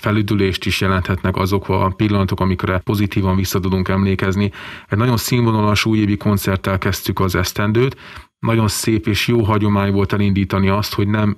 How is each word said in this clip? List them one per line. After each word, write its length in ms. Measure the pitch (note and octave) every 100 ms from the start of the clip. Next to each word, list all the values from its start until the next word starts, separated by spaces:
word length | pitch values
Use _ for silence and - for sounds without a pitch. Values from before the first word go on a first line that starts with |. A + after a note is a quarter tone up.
felüdülést 680 | A2+ G#2+ G#2 G#2 G2 F2+ G2
is 140 | -
jelenthetnek 560 | G2 F#2 F#2 F#2 F#2 F2+
azok 320 | F#2+ G2+ -
a 240 | F#2+ F#2+ F#2+
pillanatok, 440 | G#2+ G2+ F#2+ G2
amikre 380 | F#2 F2+ - F#2
pozitívan 580 | - G#2 G2 G#2+ F#2+ F#2
vissza 240 | F#2 G2+
tudunk 280 | F#2 F#2+ F#2
emlékezni. 640 | F#2+ G2 F#2+ G2 F#2+ G2+ - - - -
Egy 100 | G#2
nagyon 180 | B2 A#2
színvonalas 680 | - B2 A#2 A2 G#2 G#2
újévi 320 | A2+ A2 G2+ G2+
koncerttel 600 | G#2+ G2+ - F#2+ G2 F#2+
kezdtük 420 | G2+ F#2 - F#2+
az 140 | F#2+
esztendőt. 600 | F2+ F2+ - G#2 A2 C3+ - - - - _
Nagyon 300 | A2+ A2+ G#2+
szép 380 | - - A2 -
és 200 | G2+ -
jó 140 | A#2+
hagyomány 500 | G#2 G#2+ G#2 G2+ G2
volt 200 | G2 G2
elindítani 560 | G2+ G2+ G2 F#2+ G2 F#2+
azt, 260 | G2+ G#2
hogy 140 | - G2+
nem 260 | G#2+ G#2